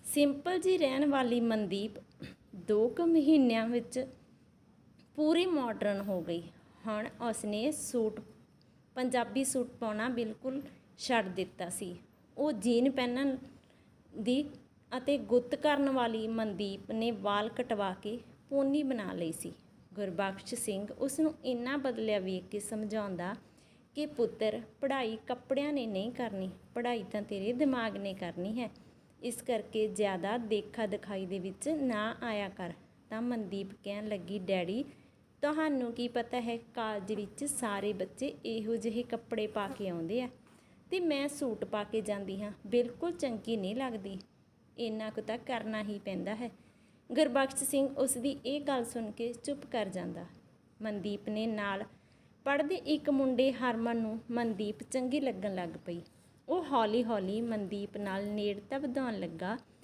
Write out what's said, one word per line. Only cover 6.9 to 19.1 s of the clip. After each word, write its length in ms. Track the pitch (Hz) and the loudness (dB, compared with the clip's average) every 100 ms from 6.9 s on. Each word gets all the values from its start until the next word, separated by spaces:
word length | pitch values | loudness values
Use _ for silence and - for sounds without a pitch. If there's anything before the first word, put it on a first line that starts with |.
| 214 226 - 240 | -4 -4 -4 -4
ਉਸ 160 | 226 214 | -2 -2
ਨੇ 260 | 208 262 | 0 0
ਸੂਟ, 480 | 302 - 247 220 - - - - _ - - _ - | -2 -2 0 0 -2 -10 -18 -20 _ -20 -20 _ -4
ਪੰਜਾਬੀ 480 | 254 247 220 208 | 0 2 2 0
ਸੂਟ 240 | 262 262 247 | 2 0 -2
ਪਾਉਣਾ 420 | - 226 208 233 | -4 -4 0 0
ਬਿਲਕੁਲ 520 | 240 220 220 262 269 277 - - - | 0 -2 -4 -6 -6 -8 -14 -20 -8
ਛੱਡ 300 | - 240 190 | 2 2 2
ਦਿੱਤਾ 420 | 180 185 - 180 | -2 -4 -6 -6
ਸੀ। 260 | - 190 175 - - - - | -6 -8 -10 -16 -20 -10 -2
ਉਹ 140 | 302 | 0
ਜੀਨ 400 | 226 233 233 262 | 2 4 6 6
ਪਹਿਨਣ 460 | 262 247 247 277 262 - - - - - - - - | 4 0 2 0 0 -6 -20 -20 -20 -20 -20 -14 -4
ਦੀ 320 | 214 254 285 - - _ - 254 | 2 2 0 -6 -20 _ -8 -4
ਅਤੇ 200 | 254 285 | 0 0
ਗੁੱਤ 380 | 202 240 247 277 | 4 2 2 0
ਕਰਨ 340 | 302 285 277 | 2 4 4
ਵਾਲੀ 380 | 262 233 220 220 | 2 2 0 -2
ਮਨਦੀਪ 640 | 226 220 185 202 196 - | 0 0 -2 -4 -6 -4
ਨੇ 200 | 220 226 | -2 0
ਵਾਲ 380 | 214 202 202 220 | 0 0 2 0
ਕਟਵਾ 440 | 233 247 214 196 | -2 -2 0 0
ਕੇ 260 | 185 208 240 - - - | -2 -6 -8 -10 -18 -2
ਪੋਨੀ 340 | 277 269 285 | 2 4 4
ਬਣਾ 300 | 269 247 190 | 2 0 -2